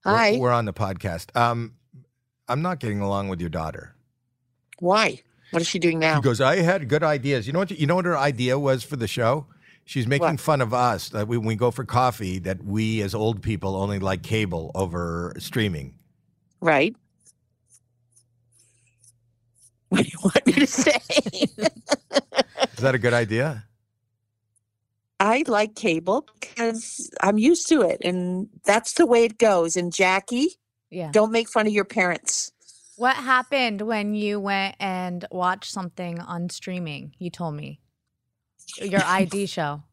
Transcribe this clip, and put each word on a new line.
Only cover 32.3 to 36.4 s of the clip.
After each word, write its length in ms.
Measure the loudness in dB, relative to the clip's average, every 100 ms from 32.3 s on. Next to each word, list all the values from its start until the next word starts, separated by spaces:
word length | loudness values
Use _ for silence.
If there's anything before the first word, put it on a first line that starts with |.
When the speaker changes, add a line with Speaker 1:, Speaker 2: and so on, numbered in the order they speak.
| -4 -6 _ _ -20 _ -2
Speaker 3:
What 200 | 0 0
happened 640 | 2 0 2 0 0 -2
when 320 | -2 -2 -2
you 240 | -2 -2 -2
went 360 | -2 -2 -2 -4
and 480 | -6 -4 -4 -6 -8
watched 400 | -2 -2 -2 -6
something 480 | -10 -10 -8 -8 -8
on 280 | -8 -6